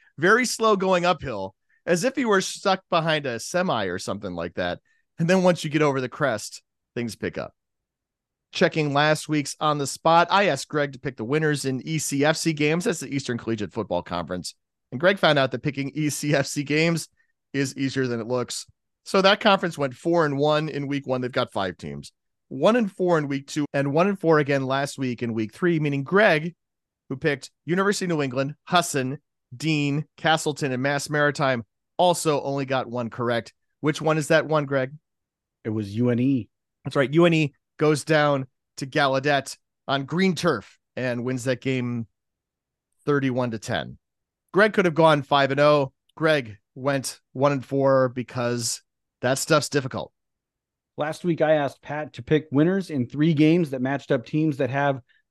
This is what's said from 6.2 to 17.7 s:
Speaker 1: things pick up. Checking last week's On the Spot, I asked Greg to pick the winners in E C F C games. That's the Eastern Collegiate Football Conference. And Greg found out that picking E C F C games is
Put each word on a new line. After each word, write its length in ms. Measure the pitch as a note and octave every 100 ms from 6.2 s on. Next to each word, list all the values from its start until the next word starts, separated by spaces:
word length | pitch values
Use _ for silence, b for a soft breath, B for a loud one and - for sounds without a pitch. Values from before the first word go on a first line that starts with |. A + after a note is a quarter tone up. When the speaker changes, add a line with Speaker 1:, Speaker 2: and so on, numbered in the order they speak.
| C#3+ G#2+ - - _ _ _ -
Speaker 1:
things 200 | A#2+ -
pick 220 | F#2+ D#2+
up. 160 | A#1 _ _ _ _ _ _ _ _ _ _
Checking 400 | - F3 D#3+ D3
last 380 | C#3 D3+ D3+ -
week's 260 | D3+ C#3 -
On 180 | D#3 D3
the 100 | C#3
Spot, 400 | - E3 E3 E3+
I 160 | F#3+ G3+
asked 200 | C#3 -
Greg 260 | D3 C#3+
to 60 | C3
pick 160 | D3 -
the 80 |
winners 400 | A2 D3 D#3 C#3+
in 160 | C3+ C3 D#3
E 120 | D#3+
C 260 | - C#3 C#3+
F 120 | D#3+
C 160 | E3
games. 320 | D#3 D3 E3 A#3
That's 140 | E3+
the 120 | C3+
Eastern 240 | C#3 - A#2
Collegiate 340 | - A2+ G2
Football 300 | - G2+ F2
Conference. 540 | - F2 D#2+ F2+ - - _ _ _
And 80 | B2+
Greg 200 | E3+ F#3
found 180 | E3+ D3+
out 140 | C3
that 120 | B2
picking 280 | D3+ C3+ C#3
E 160 | D3 D3
C 240 | C#3 D3
F 140 | C#3+ C#3
C 160 | -
games 440 | C#3 D3 E3 E3 - _ _ _ _
is 240 | C3+ C#3